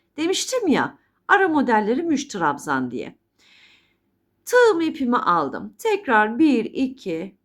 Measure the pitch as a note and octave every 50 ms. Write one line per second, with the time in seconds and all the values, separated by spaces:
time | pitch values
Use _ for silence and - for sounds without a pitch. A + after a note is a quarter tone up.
0 | _ _ _ - D#4+ F4 F#4+ - - - B4+ B4+ A4 E4 A3+ E3 A#2+ - - _
1 | _ _ _ _ _ - - F#4+ G4 F4+ D#4 C#4+ C4 B3 A3+ G#3+ G#3 G#3 B3 D4+
2 | F4 E4+ D4 - - - - F#3+ E3 C#3+ C#3 - - D#3 C#3 C3 B2+ B2 A#2+ A2
3 | D2 - - _ _ _ _ _ _ _ _ _ _ _ _ _ _ _ _ _
4 | _ _ _ _ _ _ _ _ _ - A#4+ B4 A#4+ A4+ F#4+ E4 E4 D#4+ - -
5 | C4+ A#3+ B3 - - - F3 E3 C#3+ C3+ - - G3+ G#3+ - - - A4+ G#4 G4+
6 | - C#4 A#3 G#3+ G#3+ A3 A#3 A#3+ D#4+ D4+ B3+ A3+ - - - - C4+ D#3+ - -
7 | - F#3+ D#3+ D#3+ F#3 G3 - _ _